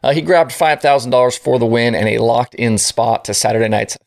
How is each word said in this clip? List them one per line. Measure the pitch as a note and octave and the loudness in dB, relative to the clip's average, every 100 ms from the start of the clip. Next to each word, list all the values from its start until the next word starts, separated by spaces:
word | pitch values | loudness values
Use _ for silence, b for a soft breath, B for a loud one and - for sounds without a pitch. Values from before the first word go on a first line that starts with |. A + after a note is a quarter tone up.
Uh, | C3 | 0
he | D3 | -2
grabbed | D#3+ F3+ D3 | 2 2 2
five | - D#3+ D3 | 0 0 0
thousand | D3 C#3+ A#2+ | 2 0 2
dollars | B2+ B2+ B2 | 2 2 0
for | - B2+ | -2 0
the | |
win | A#2 A#2 A#2 | 2 0 0
and | F#2 G#2+ | 0 -2
a | A2 | 0
locked-in | A#2 A#2 B2 - A#2+ G#2+ | 0 0 -2 -4 -2 0
spot | - - A#2 A2+ | -2 -2 0 -2
to | - | -2
Saturday | G2+ A2 A2+ A2+ | -4 0 0 0
night's | G#2+ G#2 - | 0 -2 -8